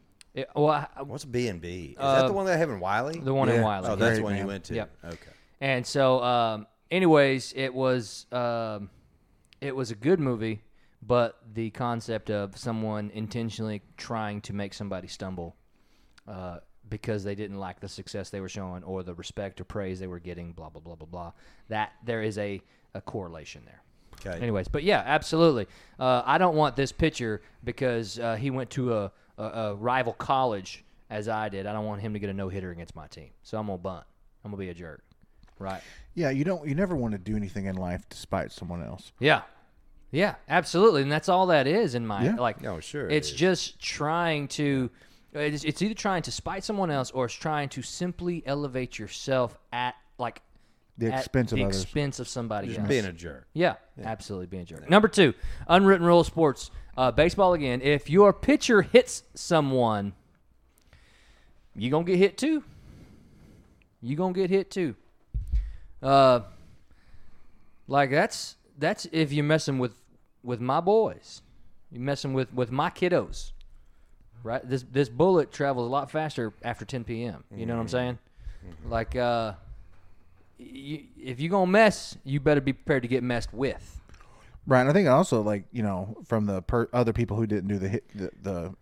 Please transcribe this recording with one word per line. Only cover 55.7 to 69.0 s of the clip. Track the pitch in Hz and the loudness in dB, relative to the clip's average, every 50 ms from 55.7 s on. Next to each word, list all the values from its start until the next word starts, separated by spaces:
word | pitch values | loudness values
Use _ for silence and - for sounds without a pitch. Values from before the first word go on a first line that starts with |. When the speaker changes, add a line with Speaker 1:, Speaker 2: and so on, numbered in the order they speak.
| 170 190 196 196 196 175 170 | 6 8 8 8 8 8 8
Speaker 1:
rule | 170 175 175 | 8 8 8
of | 165 - | 6 4
sports. | - 165 165 147 127 - - - - - - - - 127 | 2 2 2 2 2 0 -8 -14 -14 -16 -16 -10 -2 2
Uh, | 131 127 | 2 2
baseball | 113 143 156 175 - - 196 180 180 | 4 6 4 4 6 6 6 6 6
again. | 160 143 127 123 127 | 4 2 0 0 2
If | 127 139 147 139 - - | 2 2 2 2 2 4
your | 151 190 208 202 190 | 6 8 8 8 8
pitcher | - - - 294 302 - - 233 202 | 6 4 4 4 4 4 6 6 6
hits | - - - 247 - - - - - - - | 6 8 8 8 8 8 -2 -10 -12 -14 -14
someone, | - - - 175 156 147 135 131 127 120 113 107 101 101 101 95 - _ _ _ _ _ _ _ _ _ _ _ _ _ _ - - - _ _ _ _ - - _ - - - - _ - _ | -12 -2 2 4 4 4 4 2 4 4 4 2 0 -2 -4 -6 -10 _ _ _ _ _ _ _ _ _ _ _ _ _ _ -20 -20 -20 _ _ _ _ -20 -20 _ -20 -20 -20 -20 _ -20 _
you | - 107 123 | -6 -2 0
gonna | 143 160 170 | 2 2 2
get | 175 190 175 | 2 4 6
hit | 196 190 - - | 6 4 4 0
too. | 254 302 320 294 - - - - - - - - - - - - - - - - - - - - - _ _ _ _ _ _ _ | 0 2 2 0 -2 -6 -16 -20 -20 -20 -20 -20 -20 -20 -20 -20 -20 -20 -20 -20 -20 -20 -20 -20 -20 _ _ _ _ _ _ _
You | 117 120 147 | -8 -6 -2
gonna | 156 185 185 180 | -2 0 0 0
get | 190 190 175 | 0 0 2
hit | 190 196 185 - | 2 0 0 -2
too. | - 190 175 143 101 - _ _ _ _ _ _ - - - - - - - - - - - - - - | -4 -2 -2 -2 -4 -8 _ _ _ _ _ _ -8 -6 -4 0 0 0 0 -2 -8 -12 -14 -16 -16 -6
Uh, | - 135 139 139 135 131 123 120 104 - - - - - - - - _ - - _ - - - - - - - - - - - - - - - - - | 2 4 6 8 8 8 8 6 2 -4 -14 -20 -20 -20 -20 -20 -20 _ -20 -20 _ -20 -18 -16 -16 -16 -16 -16 -18 -20 -20 -20 -20 -20 -20 -20 -8 0
like, | 135 143 143 127 | 2 2 4 4
that's, | 135 156 196 - - - - - - _ _ _ _ 143 | 4 2 2 0 -2 -8 -10 -12 -14 _ _ _ _ -2
that's | 147 - - - | -2 -2 -2 -2